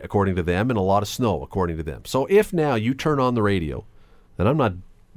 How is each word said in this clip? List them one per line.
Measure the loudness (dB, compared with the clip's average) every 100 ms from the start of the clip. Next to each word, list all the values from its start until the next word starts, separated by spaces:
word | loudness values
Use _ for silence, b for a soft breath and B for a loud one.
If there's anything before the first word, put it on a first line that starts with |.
according | -4 0 2 0
to |
them, | 0 0 0
and | 0
a |
lot | 2 2
of | 0
snow, | -2 0 0
according | -4 -4 -2 -2
to |
them. | -6 -10
So | -4 -2 2
if | 2 2
now | 0 0 0
you | -2
turn | -2 -2 0
on | 0 2
the |
radio, | 2 0 -2 -6 -12 -20 -20 -20 -14 -2
and | 0
I'm | 2
not | 0 -2 -10 -20 -20